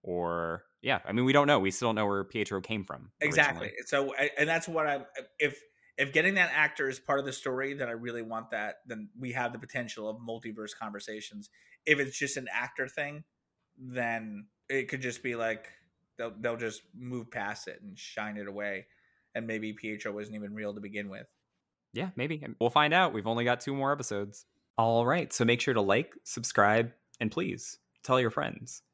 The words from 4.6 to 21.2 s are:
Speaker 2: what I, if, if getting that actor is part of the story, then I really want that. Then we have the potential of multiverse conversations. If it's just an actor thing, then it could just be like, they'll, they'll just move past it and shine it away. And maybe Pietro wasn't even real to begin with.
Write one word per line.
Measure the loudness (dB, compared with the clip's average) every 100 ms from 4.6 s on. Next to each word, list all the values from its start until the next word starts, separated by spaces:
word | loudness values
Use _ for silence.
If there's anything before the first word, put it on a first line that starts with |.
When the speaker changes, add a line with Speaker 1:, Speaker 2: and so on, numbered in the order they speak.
| 0
Speaker 2:
what | 0 0
I, | 0 -4 -14 -14 -2
if, | -2 -2 -20 _ _ -2
if | 2
getting | 4 4 4
that | 2
actor | 4 2 2 -4
is | -2
part | 0 0
of | 0
the |
story, | -4 -4 -2 -2
then | -4 -4
I |
really | -4 -6 -6
want | -6 -8 -6
that. | -4 -4 -6 -12
Then | -10 -10 -8
we | -6
have | -2 -2
the | -4
potential | -6 -6 -6 -6 -8
of | -6
multiverse | -8 -8 -8 -10 -10
conversations. | -8 -10 -8 -10 -10 -10 -14 -16 _ _ _ 2
If | 4
it's | 4 -2
just | -4 -4
an | -4
actor | -4 -4 -6 -6
thing, | -4 -6 -8 -16 _ _ _ _ _
then | -8 -2 -2 -2 -6 -10 -14 _ -4
it | -2 -2
could | -4
just | -6 -4
be | -6 -2
like, | -2 -2 -8 -20 _ _ _ -10
they'll, | -8 -4
they'll | -4 -2
just | -4 -6 _ -14
move | -6 -6 -6
past | -6 -6 -6 -10
it | -12
and | -16 -14
shine | -10 -8 -6 -6
it | -8
away. | -6 -4 -6 -10 _ _ _ _
And | -6 -4
maybe | -4 -4
Pietro | -6 -8 -6 -6
wasn't | -6 -8 -8
even | -8
real | -6 -6 -6
to |
begin | -8 -8 -8
with. | -10